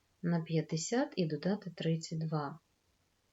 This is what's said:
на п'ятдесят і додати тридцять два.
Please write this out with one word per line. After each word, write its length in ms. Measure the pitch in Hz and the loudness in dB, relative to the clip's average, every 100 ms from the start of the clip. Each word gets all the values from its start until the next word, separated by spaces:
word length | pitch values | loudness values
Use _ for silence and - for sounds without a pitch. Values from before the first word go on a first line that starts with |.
| _ _ | _ _
на 180 | 170 170 | 0 0
п'ятдесят 720 | 165 160 151 160 - 233 294 - | 2 2 2 -2 0 0 2 0
і 100 | 160 | 0
додати 440 | 147 - 208 175 | 0 0 -2 -4
тридцять 480 | - 165 160 - 160 | -2 0 0 -2 -4
два. 400 | 160 156 143 156 _ _ _ _ _ _ _ | -2 -2 -2 -8 _ _ _ _ _ _ _